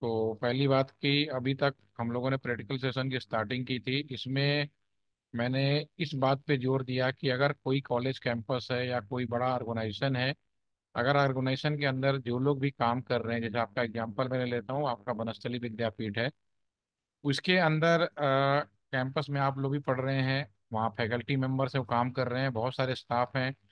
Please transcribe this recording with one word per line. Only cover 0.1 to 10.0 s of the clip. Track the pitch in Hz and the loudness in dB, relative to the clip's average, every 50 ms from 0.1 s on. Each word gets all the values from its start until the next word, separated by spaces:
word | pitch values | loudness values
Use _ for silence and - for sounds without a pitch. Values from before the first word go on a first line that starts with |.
| 113 110 110 110 110 107 - | 0 0 0 -2 -2 0 0
पहली | 120 123 131 143 135 | 0 2 2 4 4
बात | 135 131 135 135 - | 4 4 2 2 -2
कि | _ - 143 143 143 147 151 131 | _ 0 2 2 2 2 0 -2
अभी | 131 123 131 139 | -2 -2 -2 0
तक | 135 143 139 - _ _ _ _ - | 2 0 0 0 _ _ _ _ -6
हम | 117 117 | -4 -4
लोगों | 117 123 123 131 | -2 -2 0 0
ने | 135 135 | -2 -2
प्रैक्टिकल | - 131 120 110 101 101 143 127 | -2 -4 -4 -4 -4 -6 -4 -4
सेशन | 127 131 117 131 131 135 | -2 -2 -2 -2 -2 -2
की | 131 127 | -4 -6
स्टार्टिंग | - - - 110 107 104 127 127 127 | -4 -2 -2 -2 0 -2 -2 -4 -4
की | 123 131 123 | -4 -4 -4
थी, | - 127 127 143 151 151 131 | -2 -2 -2 -2 -2 -6 -8
इसमें | 110 - 127 131 139 139 143 143 147 147 151 _ _ _ _ _ _ _ _ _ _ _ _ - | -10 -6 -4 -2 0 2 2 2 0 -2 -4 _ _ _ _ _ _ _ _ _ _ _ _ -6
मैंने | 117 120 123 127 135 139 139 143 151 151 - _ - | -4 -2 0 0 0 2 2 2 0 -2 -4 _ -8
इस | 170 147 - | -6 -6 -2
बात | 131 131 131 139 135 - | 0 2 2 2 2 2
पे | - 147 131 | 0 0 2
जोर | 123 131 131 135 131 | 2 2 0 0 0
दिया | 123 127 127 127 127 | -2 -2 0 0 0
कि | 127 - - 135 | 0 -2 -2 0
अगर | 127 127 139 143 - | 2 2 2 2 0
कोई | - - 135 135 139 | 0 -2 0 0 0
कॉलेज | 139 - 127 120 123 131 131 - | 0 0 0 0 0 -2 -4 -4
कैंपस | - 127 117 117 110 - 135 127 - - 127 | -2 -2 -2 -2 -2 -2 -2 -2 -2 -2 -2
है | 123 123 127 | -2 -2 -2
या | 123 120 104 | -2 -4 -4
कोई | - 135 123 127 | -4 -4 -4 -2
बड़ा | 117 120 120 123 127 127 | -2 -2 -2 0 0 0
ऑर्गेनाइजेशन | 123 113 110 117 113 110 107 98 - | -2 -2 -4 -4 -4 -4 -4 -4 -2